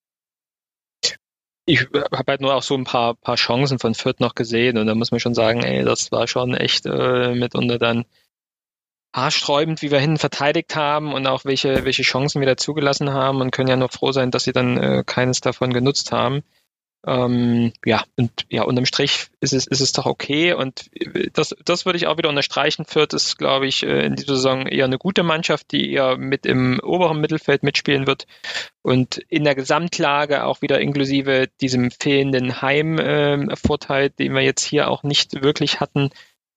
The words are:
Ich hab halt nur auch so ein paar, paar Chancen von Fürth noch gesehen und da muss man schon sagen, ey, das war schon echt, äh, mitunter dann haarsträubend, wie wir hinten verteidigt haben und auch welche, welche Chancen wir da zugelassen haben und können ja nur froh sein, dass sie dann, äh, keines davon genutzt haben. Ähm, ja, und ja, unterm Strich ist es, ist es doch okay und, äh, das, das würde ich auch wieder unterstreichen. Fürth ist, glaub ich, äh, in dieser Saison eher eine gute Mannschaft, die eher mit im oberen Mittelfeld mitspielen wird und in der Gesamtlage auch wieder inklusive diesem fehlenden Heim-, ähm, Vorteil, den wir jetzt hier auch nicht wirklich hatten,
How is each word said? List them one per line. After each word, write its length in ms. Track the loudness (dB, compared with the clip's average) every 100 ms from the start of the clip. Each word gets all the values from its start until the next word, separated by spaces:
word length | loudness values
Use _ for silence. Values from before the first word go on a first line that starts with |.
| _ _ _ _ _ _ _ _ _ _ -10 -10 _ _ _ _ 0
Ich 200 | 0 0
hab 360 | -4 -4 -4 -4
halt 120 | -2
nur 140 | 0
auch 80 | 0
so 140 | 0 -4
ein 80 |
paar, 320 | 0 0 0 -2
paar 180 | -4
Chancen 460 | -2 0 2 2 0
von 160 | -2 -2
Fürth 240 | -2 0
noch 160 | -2 -2
gesehen 420 | -2 2 2 2
und 80 | 0
da 80 |
muss 160 | 0 0
man 80 | -2
schon 160 | 0
sagen, 300 | 2 2 2
ey, 200 | 0 0
das 280 | 0 0 -2
war 160 | -2 0
schon 260 | -2 -2
echt, 320 | 0 0 -2 -2
äh, 480 | -2 0 2 0
mitunter 460 | 0 -2 -2 -2 0
dann 240 | 0 0 -4 _ _ _ _ _ _ _ _ _ _
haarsträubend, 680 | -4 -2 -2 0 0 0 -2
wie 80 | 0
wir 80 | 2
hinten 200 | 2 2
verteidigt 580 | 0 0 0 0 -2 -2
haben 360 | 0 0 -2
und 140 | -2 -2
auch 180 | -2
welche, 400 | -2 0 2 0
welche 180 | 0 0
Chancen 360 | 0 0 0 0
wir 60 | 0
da 100 | 0
zugelassen 560 | -2 -2 0 0 0
haben 280 | 0 0 0
und 100 | 0
können 180 | 0 2
ja 80 | 2
nur 120 | 0
froh 240 | 0 0
sein, 180 | 2 2
dass 140 | 0
sie 80 | 0
dann, 240 | 0 2 2
äh, 260 | 2 0
keines 360 | 0 0 0 0
davon 320 | -2 -2 0
genutzt 400 | 0 0 0 -2
haben. 320 | 0 0 -2 -6 _ _ _ _ _ -4
Ähm, 680 | 0 2 2 2 2 2 0
ja, 180 | 0 0 0 -2
und 160 | -2 -2 -6
ja, 160 | -2
unterm 200 | 0 0
Strich 440 | 0 0 0 -2 -6 _
ist 140 | -2
es, 160 | -2 0
ist 120 | -2
es 120 | 0
doch 140 | 0 -2
okay 480 | -2 -2 0 0
und, 360 | 0 -4 -8 -14
äh, 380 | -10 -6 -4 -2
das, 220 | -2 -2 -4
das 220 | -2 -2 -2
würde 120 | 0
ich 100 | 0
auch 100 | 0
wieder 120 | 0
unterstreichen. 540 | 0 -2 0 0 -2
Fürth 280 | -2 0 0
ist, 260 | 0 -2 -2
glaub 240 | 0 0
ich, 220 | 0 -2
äh, 220 | 0 0 0
in 100 | -2
dieser 180 | -2
Saison 320 | 0 2 0 -2
eher 200 | 0 0
eine 120 | 0
gute 240 | -2 0
Mannschaft, 480 | 2 0 0 -4 -2
die 220 | -4 -2
eher 240 | 0 0 0
mit 300 | -2 -2 0
im 340 | 2 2 0
oberen 380 | -2 2 2 2
Mittelfeld 420 | -2 -2 0 0
mitspielen 460 | 0 -2 0 0 0
wird 180 | -4 -8 -16 -12 -10 -12 _
und 360 | 0 2 0 -4 -4
in 160 | 0
der 100 | 2
Gesamtlage 880 | 0 0 0 0 -2 0 0 0 0
auch 180 | -2 -2
wieder 180 | 0 0
inklusive 680 | 0 0 0 0 2 2 0 -2
diesem 320 | 0 2 0
fehlenden 680 | 0 2 2 2 0 -2 -2
Heim-, 380 | 0 0 0 0
ähm, 520 | 0 2 2 0 -2
Vorteil, 560 | -2 -2 -2 -2 0 0
den 240 | 0 -2
wir 80 | 2
jetzt 220 | 0 0
hier 260 | 0 0 2
auch 140 | 0
nicht 380 | 0 0 -2 0
wirklich 360 | 0 2 0 -2
hatten, 320 | -2 0 -2 -4 -20 _ _